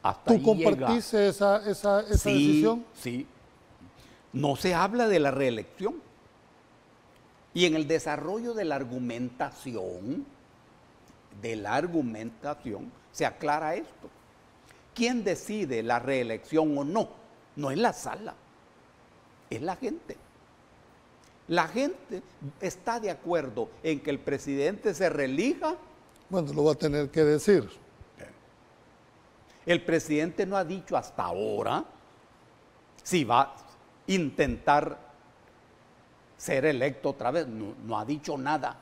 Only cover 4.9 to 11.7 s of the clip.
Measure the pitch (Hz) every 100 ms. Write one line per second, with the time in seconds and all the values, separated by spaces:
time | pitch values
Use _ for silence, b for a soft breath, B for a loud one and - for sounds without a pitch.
4.9 | 240 226 175 139 131 131 113 101 - 202
5.9 | 320 - - _ _ _ _ _ - _
6.9 | _ _ _ - _ _ 170 175 160 147
7.9 | 160 156 147 151 214 240 220 170 139 123
8.9 | 127 123 117 123 - 143 - 135 110 92
9.9 | 90 104 175 277 - - - - - -
10.9 | - - - _ 101 113 107 101